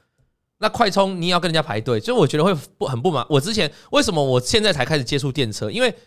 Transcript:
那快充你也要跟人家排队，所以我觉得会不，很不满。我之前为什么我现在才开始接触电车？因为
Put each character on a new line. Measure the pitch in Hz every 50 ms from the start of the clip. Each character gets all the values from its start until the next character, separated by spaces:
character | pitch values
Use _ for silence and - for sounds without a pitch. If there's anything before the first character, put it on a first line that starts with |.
| _ _ _ _ _ _ _ _ _ _ _ -
那 | 208 214
快 | - - 240 202
充 | - 196 196 190 190 175
你 | 165
也 | 180
要 | 180 175
跟 | 180 175
人 | 160
家 | 160
排 | 151 - 107 110
队， | 110 131 120 107
所 | - 220 247
以 |
我 | 233 160
觉 | 139 -
得 | 151 160
会 | 202 185 143 - - _
不， | - -
很 | - 131 117
不 | 127 185
满。 | 156 131 117
我 | - 151 135
之 | 131 202
前 | 226 214 170 143 - - - -
为 | - 285 269
什 | 220 180
么 | 151 139
我 | 135 127 123
现 | 123 - - 220 214
在 | 208
才 | 175 139 123
开 | 131 156
始 | 147 127
接 | - 143
触 | 139 147 139
电 | 120 143 127 110
车？ | 101 - 107 107
因 | 98 220
为 | 254 233 175 - -